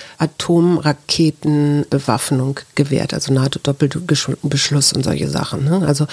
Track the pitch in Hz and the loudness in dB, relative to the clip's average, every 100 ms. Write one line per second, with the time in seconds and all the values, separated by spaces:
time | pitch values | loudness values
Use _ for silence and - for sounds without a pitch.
0 | - - 160 - - 170 175 160 147 143 | -18 -4 -4 -2 0 4 4 2 0 -2
1 | - - 160 - 151 147 147 143 - 139 | -2 0 0 0 0 2 2 0 0 -2
2 | - 107 - 131 131 135 - - 143 160 | 0 -2 0 0 0 -4 -4 -2 0 0
3 | - - - 135 135 - 143 139 139 160 | -2 -4 0 0 0 -2 -4 0 0 0
4 | 180 147 - - 143 139 - 147 135 - | -2 -2 -2 -4 -2 -2 0 0 2 0
5 | - - - 147 - - 139 185 147 143 | -2 -2 -2 -4 -4 -2 0 2 2 0
6 | 147 | -2